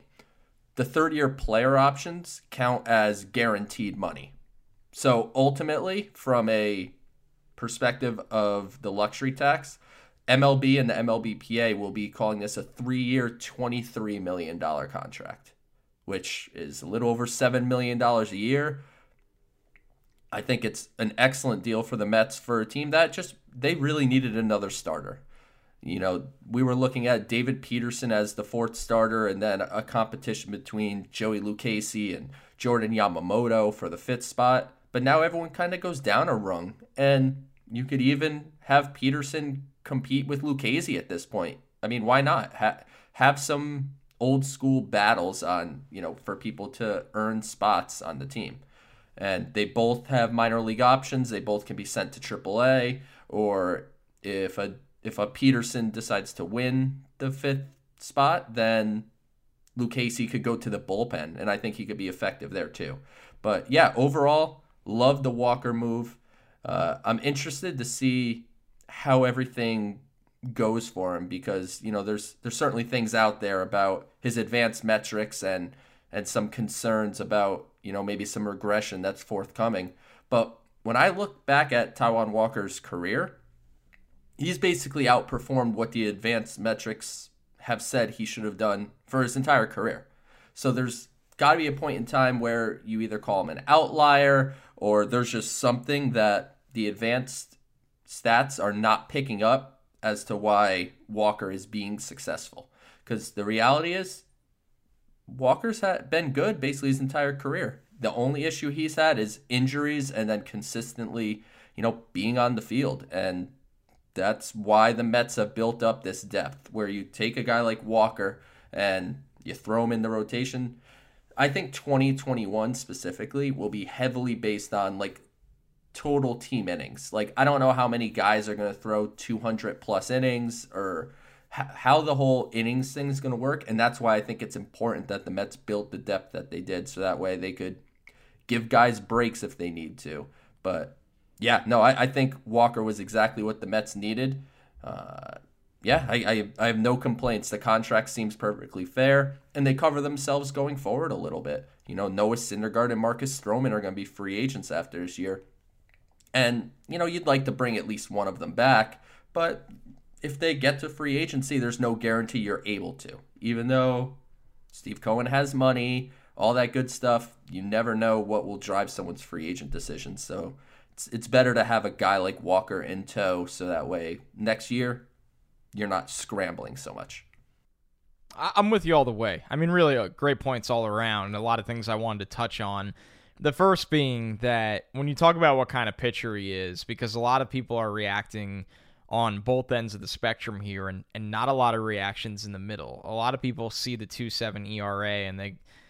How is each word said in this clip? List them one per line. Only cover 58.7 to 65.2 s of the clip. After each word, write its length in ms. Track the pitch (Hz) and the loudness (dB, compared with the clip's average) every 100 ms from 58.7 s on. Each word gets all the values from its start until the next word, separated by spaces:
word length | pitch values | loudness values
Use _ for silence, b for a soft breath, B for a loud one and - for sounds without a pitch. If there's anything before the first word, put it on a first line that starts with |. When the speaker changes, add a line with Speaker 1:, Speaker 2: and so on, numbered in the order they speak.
| 113 107 107 110 _ _ _ _ _ _ - | 4 2 -2 -6 _ _ _ _ _ _ -4
Speaker 1:
Lucchesi 540 | 120 123 120 117 117 | -2 0 -2 -2 -2
could 140 | 120 | -2
go 120 | 120 117 | -2 -2
to 140 | 117 | -4
the 80 | 101 | -6
bullpen, 640 | - 98 120 82 78 - | -2 -2 -2 -4 -8 -6
and 100 | 101 | -2
I 60 | 101 | -2
think 180 | 110 | -4
he 120 | 107 104 | -8 -8
could 100 | 104 | -6
be 120 | 95 | -8
effective 440 | 92 101 - - | -4 -4 -4 -8
there 160 | 98 76 | -6 -6
too. 300 | - 71 67 B B B B | -8 -10 -10 B B B B
But 280 | 107 104 - | -2 -2 2
yeah, 220 | 139 135 117 | 6 6 6
overall, 640 | 139 151 143 151 156 - _ _ | 2 4 4 4 2 -4 _ _
love 400 | - 110 127 139 | -4 4 4 4